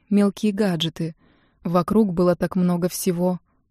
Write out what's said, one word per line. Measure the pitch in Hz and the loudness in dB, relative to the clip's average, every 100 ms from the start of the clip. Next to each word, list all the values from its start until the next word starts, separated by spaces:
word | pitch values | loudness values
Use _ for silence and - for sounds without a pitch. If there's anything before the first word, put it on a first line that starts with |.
| - | -2
мелкие | 202 202 - 214 | 2 2 0 -2
гаджеты. | 196 208 170 165 - 165 - _ _ _ _ 180 | 0 0 -2 -4 -6 -10 -10 _ _ _ _ -2
Вокруг | 180 170 220 214 | 0 2 2 2
было | 170 180 170 | 2 2 2
так | 202 185 | 0 0
много | 180 175 175 | 0 2 -2
всего, | - - 170 180 180 _ _ _ | -2 -4 0 0 -2 _ _ _